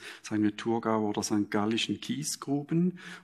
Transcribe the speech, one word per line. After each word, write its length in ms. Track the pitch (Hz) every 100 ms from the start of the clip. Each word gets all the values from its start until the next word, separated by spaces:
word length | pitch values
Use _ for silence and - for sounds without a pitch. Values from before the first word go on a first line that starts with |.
| - -
sagen 220 | - 107
wir, 120 | 104 101
Thurgau 540 | 117 117 113 110 107
oder 140 | 107
Sankt 260 | 104 107 101
Gallischen 500 | 107 104 113 - 104
Kiesgruben. 1000 | - 127 151 - - 143 147 165 180 180 - -